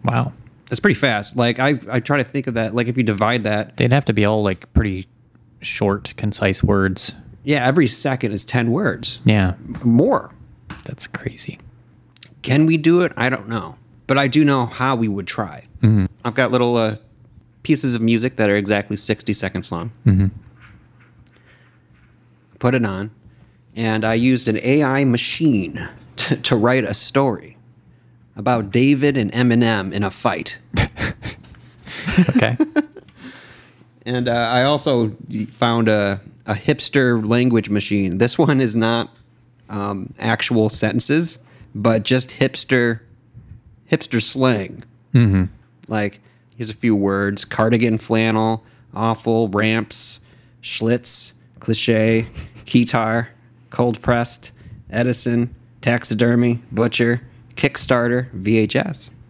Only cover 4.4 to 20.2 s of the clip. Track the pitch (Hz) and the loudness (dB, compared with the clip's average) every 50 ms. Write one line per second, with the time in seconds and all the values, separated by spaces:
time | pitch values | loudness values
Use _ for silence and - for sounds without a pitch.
4.4 | 104 98 95 - - _ _ - 110 101 95 95 92 _ _ _ _ _ _ _ | 0 -2 -2 -4 -10 _ _ 0 0 0 -4 -6 -10 _ _ _ _ _ _ _
5.4 | _ _ _ _ - - - - - 101 98 101 - - - - - 104 101 - | _ _ _ _ -10 -10 -4 -2 0 0 0 -2 -4 -12 -10 -6 -4 -4 -2 0
6.4 | - 98 95 - - - 101 98 95 98 95 - - - - - - - - - | 0 0 2 2 2 2 4 2 2 2 0 0 -4 -4 -6 -10 -20 -20 -20 -10
7.4 | - 139 147 139 123 131 139 175 151 113 - - - 143 131 127 123 107 104 98 | -2 -2 0 2 2 2 4 4 2 2 0 -2 -2 -2 -2 -2 -2 -4 -2 -4
8.4 | - - - 123 117 117 113 165 208 - - - - - - - - - 107 104 | -4 0 0 0 2 2 0 0 0 -2 -4 -2 -6 -6 -6 0 2 4 4 4
9.4 | 95 92 92 - - - - - - 120 113 120 165 254 269 - - - - - | 2 2 -2 -4 -10 -14 -14 -2 0 4 4 4 4 4 2 0 -2 -8 -20 -20
10.4 | - - - _ _ - - - - - - - - - - - - - - - | -20 -20 -20 _ _ -20 -20 -14 -14 -14 -8 -8 -8 -8 -8 -10 -10 -10 -10 -10
11.4 | - - - - - - - - _ _ _ _ _ _ _ - - - - - | -12 -12 -12 -14 -20 -20 -20 -20 _ _ _ _ _ _ _ -20 -20 -20 -16 -10
12.4 | - - 127 143 156 160 165 160 147 160 170 175 180 160 - - 117 127 127 - | -2 0 2 4 4 4 2 2 4 4 4 4 2 0 -2 -2 -2 -2 -2 -4
13.4 | 98 107 113 110 90 - - - _ _ _ - _ - 135 139 139 135 135 151 | -6 -8 -8 -8 -8 -10 -16 -20 _ _ _ -18 _ 0 2 2 2 2 2 4
14.4 | 156 143 143 131 120 107 - - 127 135 135 117 117 107 98 101 92 - - - | 4 4 4 2 0 -2 -4 -2 -2 0 0 0 -2 -2 -2 -4 -8 -8 -6 -6
15.4 | 107 85 73 65 - _ _ - - 107 110 104 92 92 - _ - 120 117 139 | -6 -8 -8 -16 -20 _ _ 2 4 4 4 4 2 -2 -4 _ -8 -4 0 0
16.4 | 127 113 120 123 123 120 120 117 113 110 110 - _ _ _ _ - - - - | 0 2 2 0 2 2 2 0 0 0 -2 -6 _ _ _ _ -20 -20 -20 -20
17.4 | _ _ _ _ - - 156 - - 131 120 113 113 113 117 110 117 127 - - | _ _ _ _ 0 0 0 0 2 -2 -2 0 2 2 2 2 0 -4 -2 0
18.4 | 110 101 101 104 101 101 107 101 104 - 107 104 - - 107 - - - 101 - | 2 2 2 2 2 0 -2 -2 -2 -4 -8 -6 -2 -4 -4 -4 -2 -2 -2 -2
19.4 | - 92 - 92 85 - 90 82 82 113 - - - 113 98 95 | -2 -2 -6 -6 -8 -6 -8 -8 -8 -10 -12 0 2 2 4 4